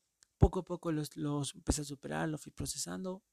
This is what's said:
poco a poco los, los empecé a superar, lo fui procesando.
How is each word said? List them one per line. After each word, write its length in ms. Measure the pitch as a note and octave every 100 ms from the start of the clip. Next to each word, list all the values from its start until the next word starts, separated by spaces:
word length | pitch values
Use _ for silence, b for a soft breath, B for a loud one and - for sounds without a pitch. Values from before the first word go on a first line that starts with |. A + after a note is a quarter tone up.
| _ _ - _
poco 220 | F3+ F#3+
a 60 | F3
poco 260 | F3 E3+
los, 240 | D3+ D3 -
los 380 | D3+ D3 C#3 -
empecé 260 | - -
a 40 | C#3+
superar, 440 | C#3 C#3 D3+ E3
lo 80 | D3+
fui 140 | -
procesando. 720 | - - C#3 F3 F#3 F#3 F#3+ -